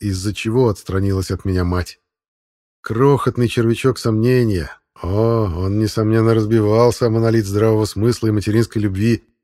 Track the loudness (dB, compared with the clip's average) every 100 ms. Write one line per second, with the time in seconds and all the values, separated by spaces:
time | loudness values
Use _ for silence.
0 | -6 -6 -6 -6 -4 2 2 0 -4 -2
1 | -2 -2 -2 -4 -4 -2 0 -2 -4 -12
2 | _ _ _ _ _ _ _ _ -8 0
3 | 2 4 0 0 0 0 0 0 0 -2
4 | -2 0 2 2 2 -2 -6 -12 _ -10
5 | -4 0 0 0 -2 -2 -4 -2 -2 -2
6 | 0 2 2 2 2 2 2 4 2 2
7 | 0 2 2 2 0 0 2 2 0 -2
8 | -2 0 0 -2 0 0 0 -2 -4 0
9 | 0 -2 _ _